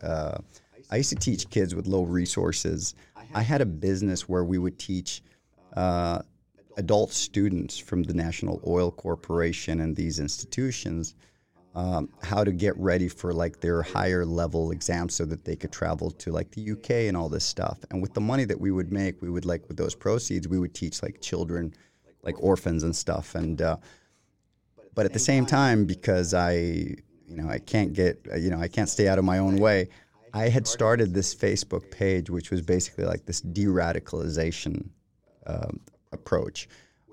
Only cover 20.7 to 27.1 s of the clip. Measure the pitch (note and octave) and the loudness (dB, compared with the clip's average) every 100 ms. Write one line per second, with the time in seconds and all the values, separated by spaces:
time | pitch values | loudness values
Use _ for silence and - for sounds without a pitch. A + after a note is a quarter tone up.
20.7 | - E2+ - - - - F2 E2+ F2 E2 | -4 -6 -4 -8 -8 -6 -4 -2 -2 -4
21.7 | - _ _ _ _ - E2+ F#2+ F#2 F2+ | -8 _ _ _ _ -8 0 2 2 2
22.7 | E2 D#2+ D#2+ - D#2 - F2+ E2 D#2+ D#2+ | 0 0 -2 -2 -4 -4 -4 -4 0 0
23.7 | D#2+ - - _ _ _ _ _ _ _ | 0 -6 -20 _ _ _ _ _ _ _
24.7 | _ - - G2 G#2+ - C3+ B2+ C#3 C3+ | _ -10 0 0 2 2 4 4 4 6
25.7 | A2+ G2 F2 - F#2 F2 F2+ F2 F2 E2+ | 6 4 0 2 2 4 2 4 2 2
26.7 | E2 E2 - - | -2 -4 -8 -14